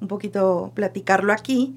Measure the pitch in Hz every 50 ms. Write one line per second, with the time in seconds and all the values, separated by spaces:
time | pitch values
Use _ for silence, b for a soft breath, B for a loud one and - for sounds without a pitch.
0 | 208 180 202 208 214 202 - 202 190 190 180 175 185 196 - 214 208 185 - 196
1 | - - - 196 190 208 208 220 - - 269 247 254 262 B